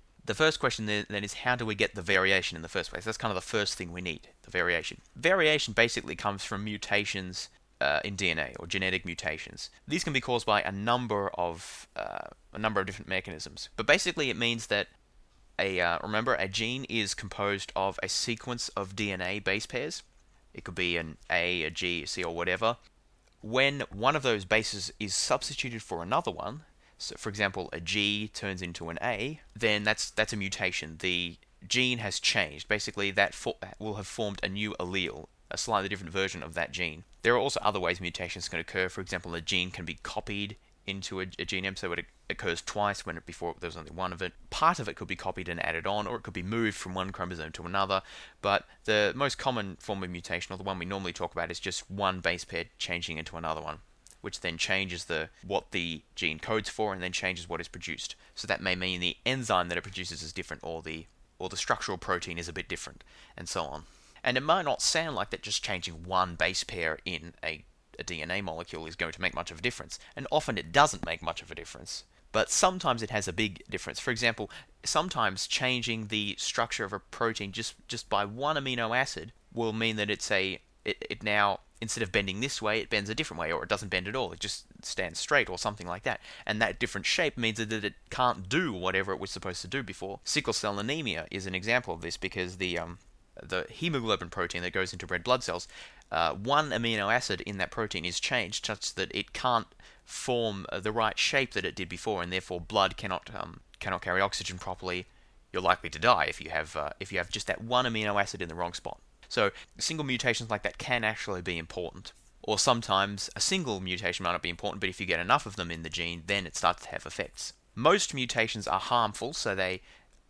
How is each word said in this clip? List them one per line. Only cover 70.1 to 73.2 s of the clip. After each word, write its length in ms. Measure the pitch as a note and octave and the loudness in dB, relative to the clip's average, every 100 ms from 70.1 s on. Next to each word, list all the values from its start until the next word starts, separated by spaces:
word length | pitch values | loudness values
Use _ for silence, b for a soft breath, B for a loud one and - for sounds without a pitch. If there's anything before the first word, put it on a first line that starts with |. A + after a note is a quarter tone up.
| - | -10
and 100 | C#3 | 2
often 260 | D3+ D3 G#2 | 2 2 -2
it 140 | D#2+ | 2
doesn't 340 | C3 D3+ F#2 E2 | 6 8 6 -4
make 160 | E2+ | -2
much 180 | E2 - | -2 -4
of 120 | - | -8
a 20 | |
difference. 480 | - E2 - - - - b - | -12 -12 -12 -10 -12 -12 b -2
But 180 | G#2+ - | 2 4
sometimes 500 | - F#3 F#3 D#3 A#2 | 6 4 4 0 0
it 100 | A2 | 0
has 180 | G#2+ | -2